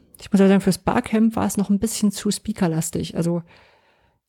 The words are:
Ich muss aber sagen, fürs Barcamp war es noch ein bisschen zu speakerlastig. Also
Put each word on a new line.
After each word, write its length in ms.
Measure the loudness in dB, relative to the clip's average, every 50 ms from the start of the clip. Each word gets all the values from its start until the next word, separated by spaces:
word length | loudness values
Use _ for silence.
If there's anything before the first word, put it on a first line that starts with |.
| _ _ _ -20
Ich 120 | -4 0
muss 80 | 2 4
aber 80 | 6 6
sagen, 140 | 6 4
fürs 160 | 2 0 -2 0
Barcamp 580 | -2 -2 -2 -2 -2 0 0 2 2 2 0
war 100 | -2 -4
es 120 | -2 -2 -2
noch 100 | 0 0
ein 80 | 0 0
bisschen 320 | -2 -4 -2 -2 -2 -2
zu 200 | -2 -2 -4 -4
speakerlastig. 840 | -4 -4 -6 -8 -4 -2 -2 0 0 -2 -4 -4 -4 -6 -6 -6 -4
Also 260 | -4 -2 -2 -2 -4 -6 _ -16 -20 _ _ _ _ _ _ _ _ _ _ _ _ _